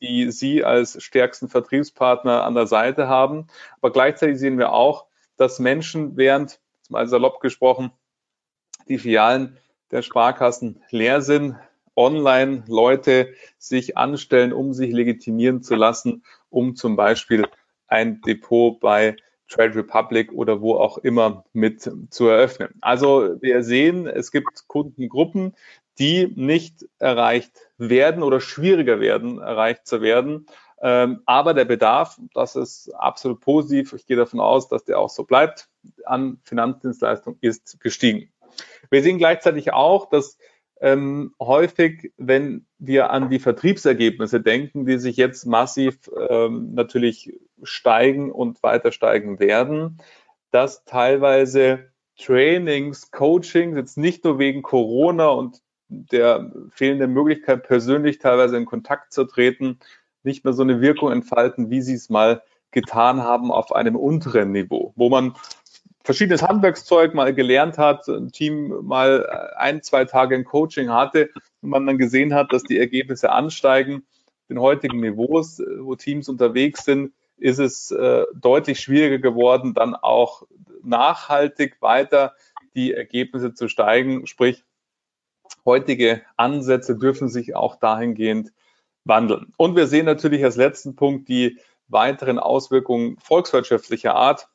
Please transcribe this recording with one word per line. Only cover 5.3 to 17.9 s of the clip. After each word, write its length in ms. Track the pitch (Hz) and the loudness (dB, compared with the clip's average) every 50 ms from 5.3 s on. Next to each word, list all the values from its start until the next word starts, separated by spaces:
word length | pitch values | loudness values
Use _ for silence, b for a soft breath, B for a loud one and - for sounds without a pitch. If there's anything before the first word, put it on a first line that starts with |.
| _ - | _ 0
dass 200 | 131 127 - - | 0 0 0 0
Menschen, 600 | 127 127 139 160 160 - - 160 151 139 - 131 | 0 0 0 -2 -4 -8 -8 -8 -8 -6 -2 2
während, 420 | 131 135 135 139 143 135 - _ _ _ _ _ _ - | 2 2 2 2 -2 -6 -12 _ _ _ _ _ _ -8
mal 180 | 117 117 117 120 | -6 -6 -2 0
salopp 320 | 123 120 127 131 - - | 0 2 2 0 -2 -2
gesprochen, 500 | - 123 - - 127 127 123 131 127 123 - _ _ _ _ _ _ _ _ _ _ _ _ _ _ _ - - _ | -6 -6 -2 0 2 2 2 0 -2 -10 -10 _ _ _ _ _ _ _ _ _ _ _ _ _ _ _ -20 -16 _
die 120 | - 135 117 | -8 -8 -6
Filialen 580 | 113 120 110 110 107 117 127 135 135 131 - b b b b b _ _ - | -2 0 2 4 4 4 2 0 -2 -6 -12 b b b b b _ _ -8
der 100 | 123 117 | -8 -6
Sparkassen 800 | - - 123 117 127 127 - 131 120 120 - 123 113 101 - _ _ | -2 0 2 2 2 2 0 0 0 0 -2 -6 -10 -10 -12 _ _
leer 320 | 123 113 110 123 135 147 135 | -4 -2 0 0 0 0 0
sind, 340 | 139 147 143 147 139 123 B B B B B _ _ _ | 0 0 0 0 -2 -8 B B B B B _ _ _
online 680 | - 120 135 151 156 143 135 131 131 135 135 135 123 107 110 | 2 2 2 2 2 2 2 4 4 2 0 -2 -6 -8 -2
Leute 640 | 117 110 117 127 135 131 131 143 131 127 127 127 127 B B B B | 0 2 4 4 4 2 2 2 4 4 2 0 -6 B B B B
sich 400 | B - - 131 127 123 - - | B -10 -6 -4 -4 -4 -4 -2
anstellen, 560 | - - 135 147 135 - - 139 123 123 123 120 | -2 -2 -2 -2 -6 -4 2 2 4 4 2 0
um 220 | 120 135 139 131 | -4 -6 -6 -4
sich 180 | 127 131 120 117 | -4 -4 -2 -2
legitimieren 720 | 120 120 120 113 117 - 117 113 113 120 127 127 123 123 | 0 0 0 -2 -4 -6 -6 -4 0 0 0 0 -2 -4
zu 120 | - 120 | -2 0
lassen, 480 | 110 110 113 120 - - 120 117 - b b b b b b | 2 2 2 2 0 -4 -6 -6 -8 b b b b b b
um 260 | - 127 123 127 123 | -2 -2 -2 -2 -2
zum 200 | - - 117 104 | -4 -4 -2 0
Beispiel 500 | 101 104 104 117 - - - 117 107 101 - - b b b b b _ | 2 2 2 2 0 -2 -2 0 0 0 -2 -4 b b b b b _
ein 360 | - | -2